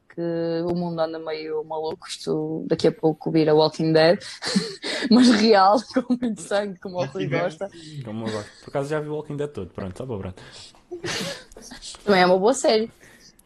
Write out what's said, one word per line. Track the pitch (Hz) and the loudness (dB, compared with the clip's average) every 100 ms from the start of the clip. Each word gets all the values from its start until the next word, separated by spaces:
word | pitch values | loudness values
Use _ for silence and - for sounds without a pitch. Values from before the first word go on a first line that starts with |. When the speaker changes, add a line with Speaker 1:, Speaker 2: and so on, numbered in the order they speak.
| _ - | _ -8
Speaker 1:
que | 170 165 165 165 175 | -4 -2 -2 -2 -2
o | 175 | -2
mundo | 175 165 | -4 -2
anda | 160 160 | -4 -4
meio | 160 156 156 156 156 | -8 -8 -6 -6 -6
maluco, | 160 156 175 - | -6 -6 -8 -12
isto | - - 156 156 160 - | -10 -6 -4 -4 -6 -2
daqui | 165 165 | 0 0
a | |
pouco | 170 160 156 160 | 2 -2 -2 0
vira | 160 156 | 2 4
Walking | 151 156 - 160 | 4 2 0 2
Dead, | 156 160 196 - - - 196 - | 4 4 2 -2 -10 -2 -2 -2
<laughs> | - - - 269 | -8 -8 -4 4
mas | 233 247 | 6 8
real, | 214 220 202 190 233 - 262 - | 6 6 6 6 4 2 -4 0
com | 247 | -2
muito | 247 190 | -2 -6
sangue, | - 202 208 180 | -4 -2 -4 -8
como | 202 180 | -8 -6
o | 175 | -4
Rui | 190 143 | -4 -2
Speaker 2:
Walking | |
Dead. | 165 | -2
Speaker 1:
gosta. | 175 - 196 170 156 147 117 | -2 -6 -12 -12 -16 -14 -10
Speaker 3:
Como | 110 110 | -8 -6
eu | |
gosto. | 107 104 - | -6 -8 -16
Por | - | -8
acaso | 143 139 | -6 -2
já | 151 | -4
vi | 151 | -4
Walking | 151 147 143 | -8 -8 -6
Dead | 147 | -6
todo, | 123 90 | -8 -10
pronto, | - 98 92 | -10 -10 -10
só | 131 | -8
para | 104 | -8
pronto. | 95 90 - - - _ - 349 - - 554 - - - - - - - 208 | -8 -12 -20 -20 -20 _ -18 -12 -8 -6 -8 -12 -16 -20 -20 -18 -18 -8 2
Speaker 1:
Também | 190 | 4
é | 180 | 6
uma | 185 | 4
boa | 208 | 4
série. | 269 311 220 226 - - - - _ | 2 2 2 -2 -10 -20 -20 -20 _